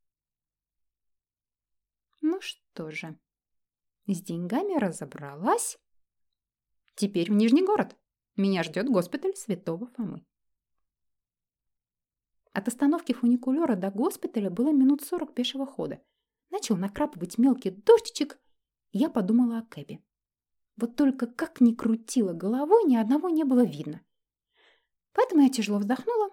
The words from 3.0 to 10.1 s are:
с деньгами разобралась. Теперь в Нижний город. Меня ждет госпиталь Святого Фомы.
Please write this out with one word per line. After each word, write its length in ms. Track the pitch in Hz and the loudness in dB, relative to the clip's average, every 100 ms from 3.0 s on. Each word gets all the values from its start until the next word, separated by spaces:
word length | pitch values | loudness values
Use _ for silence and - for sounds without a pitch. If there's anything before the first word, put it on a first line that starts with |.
| 160 156 _ _ _ _ _ _ _ _ - | -14 -16 _ _ _ _ _ _ _ _ -6
с 140 | 175 | -6
деньгами 560 | - 170 180 247 403 330 | -6 -8 -4 -2 -2 -2
разобралась. 1000 | 190 156 143 - 143 143 226 453 - - _ _ _ _ _ _ _ _ _ _ _ - | -2 -6 -14 -14 -16 -6 -2 -2 -4 -12 _ _ _ _ _ _ _ _ _ _ _ -6
Теперь 340 | 202 180 170 | -4 -2 0
в 40 | |
Нижний 300 | 208 226 285 | 2 4 4
город. 340 | 381 427 - - _ _ _ - | 4 0 -2 -10 _ _ _ -4
Меня 260 | 196 190 | 0 0
ждет 240 | 165 175 262 | -2 -4 0
госпиталь 480 | 196 170 294 381 - | 0 -2 -4 -6 -6
Святого 520 | - 190 - 165 240 | -8 -8 -6 -8 -10
Фомы. 380 | - 208 | -10 -10